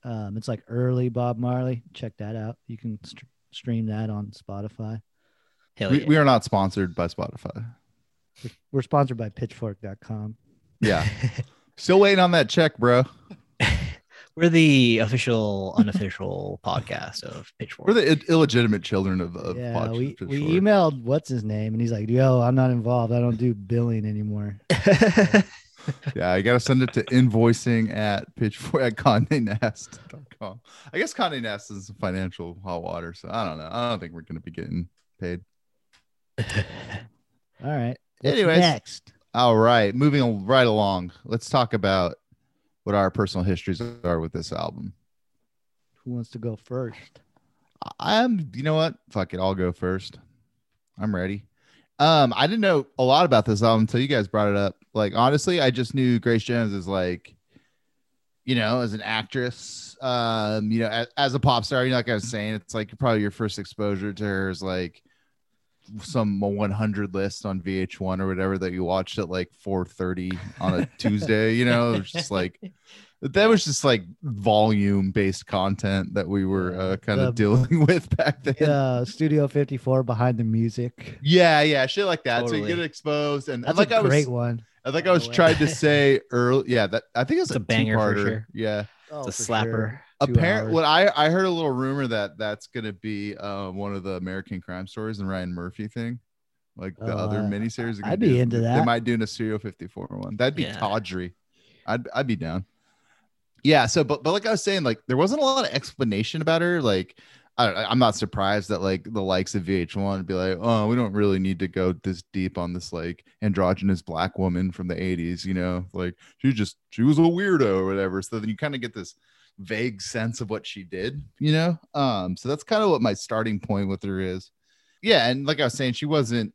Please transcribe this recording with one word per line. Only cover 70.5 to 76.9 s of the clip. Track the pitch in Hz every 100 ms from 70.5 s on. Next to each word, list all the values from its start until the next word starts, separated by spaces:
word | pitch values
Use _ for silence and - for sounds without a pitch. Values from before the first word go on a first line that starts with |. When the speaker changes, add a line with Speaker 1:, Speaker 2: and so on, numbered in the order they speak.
| -
Speaker 3:
on | 92 92
a | -
Speaker 2:
<laughs> | _
Speaker 3:
Tuesday, | 113 147 156 107 110 113
you | 123
know, | 120 120
it | 110
was | 95
just, | 165 165
like, | 98 92 _ 190 _ _ - - _
that | 139 185 214
was | 220 -
just, | 139
like, | 143 117 87 -
volume | 151 107 101 107 107 107 101 98 95
based | 95 98 92 -
content | 101 95 98 104 98 92
that | - 87
we | 101 95
were, | 95 90
Speaker 1:
Yeah, | 92
Speaker 3:
uh, | 92